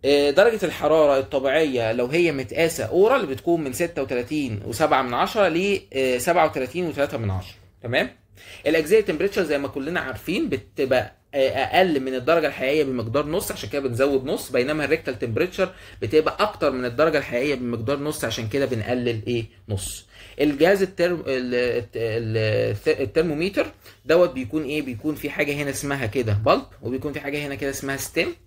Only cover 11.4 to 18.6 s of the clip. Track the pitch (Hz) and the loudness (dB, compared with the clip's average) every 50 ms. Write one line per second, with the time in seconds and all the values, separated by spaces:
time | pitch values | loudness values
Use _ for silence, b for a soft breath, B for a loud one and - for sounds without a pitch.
11.4 | 135 127 - 127 131 - - 175 190 185 156 139 131 131 131 127 123 147 165 170 | 2 2 2 0 -2 2 4 4 4 4 2 0 -2 -2 -4 -2 2 2 2 2
12.4 | 151 139 135 - 131 131 147 156 147 135 131 120 110 113 107 147 147 147 160 202 | 2 0 -2 -2 -2 0 2 2 0 0 -2 -4 -4 -2 -2 -2 0 0 -2 -4
13.4 | - - 214 - - 104 143 143 139 131 117 113 135 143 139 131 123 143 185 - | -4 -4 -8 -8 -8 -6 -4 -4 -2 -2 0 2 2 4 2 0 0 0 -4 -4
14.4 | - - 131 123 123 139 151 156 147 139 156 160 - - 127 107 135 117 110 123 | -4 -2 0 0 2 2 0 -2 2 0 0 0 0 -6 -6 -4 -4 -2 0 0
15.4 | 165 185 - - 185 180 B B B B B B - 113 - 156 151 - - - | -2 -2 0 -2 -4 -4 B B B B B B -4 4 4 4 4 4 0 0
16.4 | 202 214 - - 165 143 127 127 123 120 120 123 156 165 151 143 139 - 120 120 | 0 0 0 0 -2 0 0 0 -4 -4 2 2 2 4 4 0 -2 0 -2 0
17.4 | 135 147 139 123 127 120 117 113 110 120 143 139 143 151 151 - - 117 110 - | 0 0 -2 -2 -2 -4 -4 -4 -2 -2 -2 -2 -2 -6 -4 -4 -4 -4 -4 -6
18.4 | 113 107 135 139 | -6 -2 0 -2